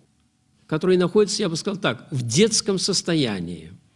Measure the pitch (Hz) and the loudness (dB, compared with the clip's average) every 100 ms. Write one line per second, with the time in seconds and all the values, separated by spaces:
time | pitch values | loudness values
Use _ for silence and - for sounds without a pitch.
0 | _ _ _ _ _ _ _ 156 180 185 | _ _ _ _ _ _ _ -2 2 2
1 | 180 214 208 - 196 160 - 196 190 117 | 4 4 2 0 -4 -4 -6 -2 -2 -4
2 | - 135 120 123 220 - - 190 190 185 | -6 -6 -2 2 4 2 -2 -2 -2 -2
3 | - 160 123 98 85 85 80 101 _ | 0 0 0 -2 -6 -10 -14 -20 _